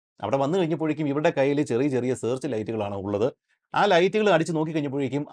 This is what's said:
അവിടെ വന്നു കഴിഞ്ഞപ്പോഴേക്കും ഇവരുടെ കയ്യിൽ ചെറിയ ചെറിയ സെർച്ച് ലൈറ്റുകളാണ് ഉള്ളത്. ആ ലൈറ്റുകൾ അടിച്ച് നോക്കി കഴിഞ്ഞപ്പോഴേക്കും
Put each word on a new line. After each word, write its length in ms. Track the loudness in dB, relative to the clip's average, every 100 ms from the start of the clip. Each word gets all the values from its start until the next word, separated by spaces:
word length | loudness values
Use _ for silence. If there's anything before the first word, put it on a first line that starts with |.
| _ -10
അവിടെ 160 | -2 0
വന്നു 220 | 0 0
കഴിഞ്ഞപ്പോഴേക്കും 500 | -2 -2 -4 -2 -2
ഇവരുടെ 240 | 0 0 2
കയ്യിൽ 260 | 2 2
ചെറിയ 260 | 0 0 0
ചെറിയ 260 | 0 -2
സെർച്ച് 320 | -2 -2 -4 -4
ലൈറ്റുകളാണ് 480 | -4 -4 -4 -4
ഉള്ളത്. 380 | -6 -2 0 0 -2 _ _ _
ആ 100 | 2
ലൈറ്റുകൾ 460 | 4 4 4 2 4
അടിച്ച് 220 | 4 2
നോക്കി 200 | -2 -2
കഴിഞ്ഞപ്പോഴേക്കും 540 | -2 -2 -2 -2 -2 -4